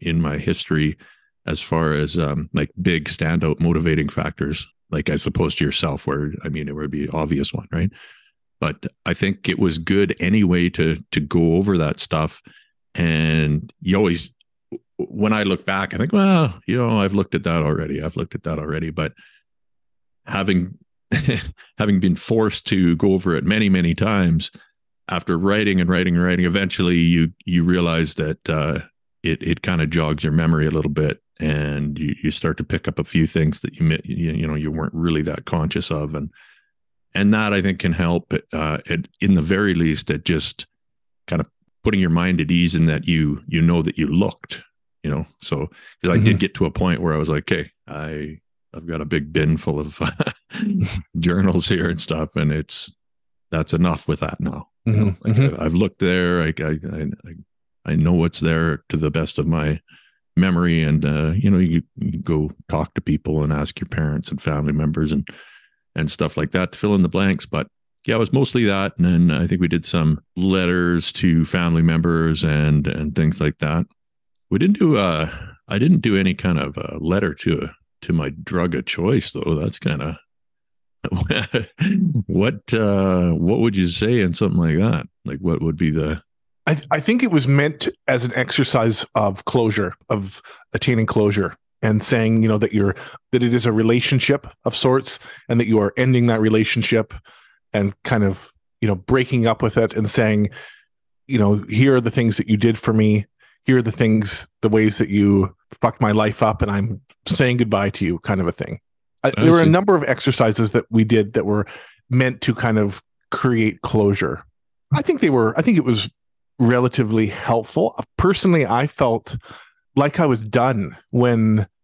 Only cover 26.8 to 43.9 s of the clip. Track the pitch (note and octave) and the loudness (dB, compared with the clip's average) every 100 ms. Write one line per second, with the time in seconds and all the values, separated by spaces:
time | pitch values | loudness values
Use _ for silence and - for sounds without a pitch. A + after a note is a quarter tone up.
26.8 | F2+ F2 E2+ E2+ E2 - - F2 E2+ F2+ | 0 2 4 4 2 -2 -2 0 2 2
27.8 | E2+ E2 D#2+ - D#2 - - D#2 D2+ - | 0 0 -2 -4 -6 -6 -4 -4 -2 -4
28.8 | - _ _ _ E2+ D2+ E2+ D#2+ - F2 | -8 _ _ _ -6 -4 -4 -4 -2 -2
29.8 | D2+ E2 D#2 D2 D#2+ D#2 D#2+ D#2 D2+ D#2 | 0 0 -2 -2 -2 0 2 0 0 -2
30.8 | D2+ D2 D2+ - _ - D2+ D2+ D2 C#2+ | -2 -2 -2 -4 _ -8 -4 -2 -4 -4
31.8 | D2 D2 D2 - D#2 - E2 D2+ - D#2+ | -6 -4 -6 -4 -4 -2 -4 -4 -4 -4
32.8 | - - - E2 D#2+ - D#2 - - - | -4 -6 -4 0 0 2 0 -2 -8 -2
33.8 | E2 D#2+ - - E2 D2+ D#2 D2+ D2+ D#2 | 0 0 -4 -6 -4 -4 -4 -4 -6 -6
34.8 | D2 D#2+ E2+ D2+ D2+ D2 - E2+ D2+ - | -6 -2 -2 0 -2 -6 -4 -2 -2 -4
35.8 | - D2+ D2 D2+ D2+ _ - _ _ _ | -4 -4 -6 -8 -10 _ -20 _ _ _
36.8 | _ _ _ F#2+ G2+ G#2+ G#2+ G2+ F#2+ F2+ | _ _ _ 0 2 2 2 0 0 -2
37.8 | F2+ E2 E2+ F2 - - - D#2 D#2 D2+ | -2 0 0 0 -2 -6 -4 -6 -4 -4
38.8 | - E2+ - - G2 F#2 D#2 F#2+ G#2 E2+ | -4 -6 -6 -4 2 2 2 0 2 2
39.8 | E2 D#2 - D2 - D#2+ - - - _ | 0 0 -4 -6 -2 -2 -2 -6 -16 _
40.8 | _ _ _ _ - E2+ D#2 _ _ _ | _ _ _ _ -6 -4 -6 _ _ _
41.8 | A2 G2+ F2+ E2+ F2+ F2 D2+ E2+ E2+ E2+ | -2 0 2 2 2 0 2 2 2 4
42.8 | E2 D2 - D#2+ D2+ C#2+ - D#2+ E2 E2+ | 2 2 0 0 0 -2 -4 0 2 2
43.8 | D#2 | 0